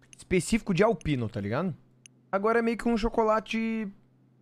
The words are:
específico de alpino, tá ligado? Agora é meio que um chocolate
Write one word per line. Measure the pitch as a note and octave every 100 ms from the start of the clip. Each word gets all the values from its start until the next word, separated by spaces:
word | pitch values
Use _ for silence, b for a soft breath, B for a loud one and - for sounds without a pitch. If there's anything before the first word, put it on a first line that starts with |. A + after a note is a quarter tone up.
| _ -
específico | - F3+ - A3+ -
de | E3
alpino, | G#3+ F3 - C3+ A2
tá | A2
ligado? | G2+ A#2+ F#3 C3 _ _ - _ _
Agora | G3 G#3 A3+
é |
meio | A#3 A#3
que | A#3+
um | A#3
chocolate | A3+ A3+ A3 A3 G#3+ A3 A3+ A3+ G#3 - _ _ _ _